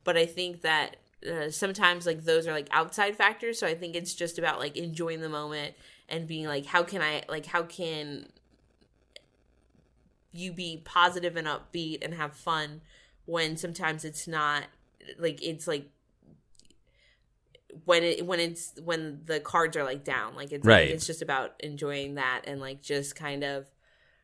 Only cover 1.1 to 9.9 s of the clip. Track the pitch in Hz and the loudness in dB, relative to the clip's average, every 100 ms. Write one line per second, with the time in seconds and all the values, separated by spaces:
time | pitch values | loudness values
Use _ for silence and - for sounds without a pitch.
1.1 | _ - 165 151 156 196 190 190 175 175 | _ -6 -4 -4 -2 -2 4 6 6 0
2.1 | 160 160 160 165 156 143 - - - 208 | 0 4 4 4 -2 2 2 2 2 0
3.1 | 208 208 220 233 226 185 165 175 170 175 | 4 4 2 -2 -2 -2 -2 -4 -6 -6
4.1 | - 170 165 165 151 139 - 170 160 170 | -4 -4 0 0 0 -2 -4 -6 -4 -4
5.1 | 160 160 151 151 151 147 - - - - | -4 -6 -6 -6 -6 -8 -10 -20 -20 -10
6.1 | 165 165 160 156 143 143 175 175 190 156 | -8 -6 -6 -4 -4 2 2 2 0 0
7.1 | 151 - 156 147 175 170 - 170 156 147 | -2 -4 -8 -2 -2 -2 -6 -6 -6 -6
8.1 | 143 - _ _ _ _ _ _ _ _ | -10 -12 _ _ _ _ _ _ _ _
9.1 | - - _ _ _ _ _ _ | -20 -20 _ _ _ _ _ _